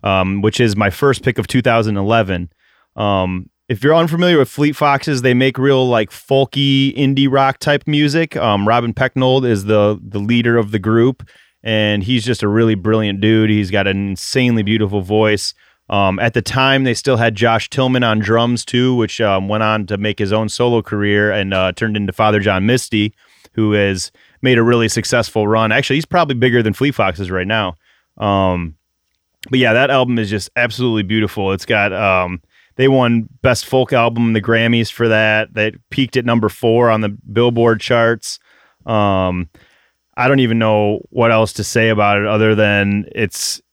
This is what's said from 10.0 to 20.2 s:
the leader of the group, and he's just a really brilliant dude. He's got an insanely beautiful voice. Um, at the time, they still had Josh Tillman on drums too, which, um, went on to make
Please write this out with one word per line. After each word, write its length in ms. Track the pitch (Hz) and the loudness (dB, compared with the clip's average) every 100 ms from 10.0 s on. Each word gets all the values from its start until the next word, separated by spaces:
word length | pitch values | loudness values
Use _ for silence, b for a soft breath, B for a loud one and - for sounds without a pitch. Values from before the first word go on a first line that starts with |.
the 200 | 110 101 | -6 -8
leader 360 | 101 120 117 120 | -2 0 2 0
of 140 | 104 | 0
the 80 | 107 | -4
group, 500 | 95 113 120 131 - b b b | 0 2 2 0 -12 b b b
and 400 | 110 110 104 104 | -4 0 0 0
he's 200 | 98 123 | 0 -2
just 200 | 110 120 | -2 -2
a 40 | 104 | 0
really 280 | 107 113 107 | 2 2 0
brilliant 440 | 92 110 107 98 | 0 0 0 0
dude. 300 | 107 110 110 | 2 2 2
He's 220 | 107 98 | 0 0
got 160 | 101 98 | -2 0
an 80 | 98 101 | -2 -4
insanely 520 | 95 - 131 123 117 | -6 -4 -2 0 0
beautiful 380 | 101 110 104 101 | 0 0 0 -2
voice. 520 | 90 107 110 107 - - b b b | -2 0 2 0 -4 -10 b b b
Um, 300 | 101 98 95 | 0 0 0
at 140 | 117 | -2
the 80 | 117 | -2
time, 420 | - 131 131 135 | -4 0 2 2
they 100 | 131 | 0
still 220 | 117 - 123 | -2 0 0
had 180 | 117 | 0
Josh 340 | 104 117 113 - | 2 0 0 -2
Tillman 360 | - 131 127 | -2 0 0
on 160 | 120 107 | 0 0
drums 440 | 104 113 117 120 | 0 0 0 -2
too, 300 | - 123 127 | -2 0 0
which, 260 | 123 110 - | 0 -2 -2
um, 280 | 110 98 98 | 0 0 -2
went 160 | 107 | -2
on 220 | 110 107 98 | 0 -2 -4
to 100 | 101 | -4
make 200 | 104 101 | -4 -4